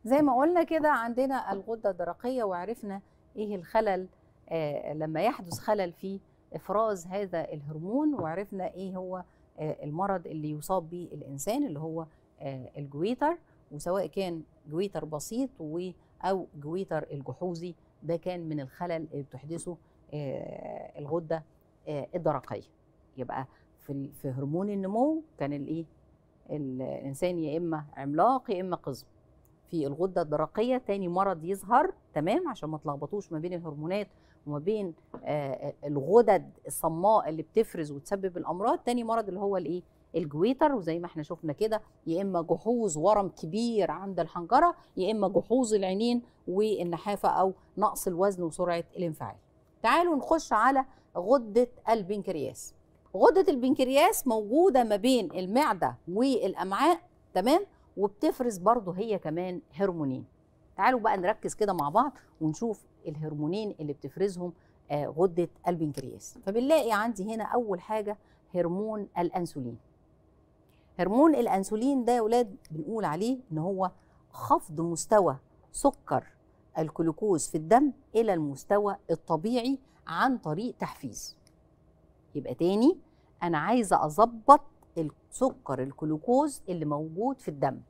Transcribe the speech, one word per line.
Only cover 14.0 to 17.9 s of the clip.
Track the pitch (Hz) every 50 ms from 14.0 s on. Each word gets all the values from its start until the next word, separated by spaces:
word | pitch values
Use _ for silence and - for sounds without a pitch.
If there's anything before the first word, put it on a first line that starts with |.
| 175
كان | 151 - 196 190 180 170 160 151 _ _ _ _ 151
جويتر | 147 170 202 196 - 165 151
بسيط | 151 156 147 - - 220 240 269 254 - -
و-، | 165 151 156 175 180 185 175 _ _ _ _ _
أو | - 185 196 185 - - -
جويتر | 147 143 147 165 190 190 - 175 156 - -
الجحوظي، | - 139 135 - 127 - - 185 175 165 170 180 165 _ _ _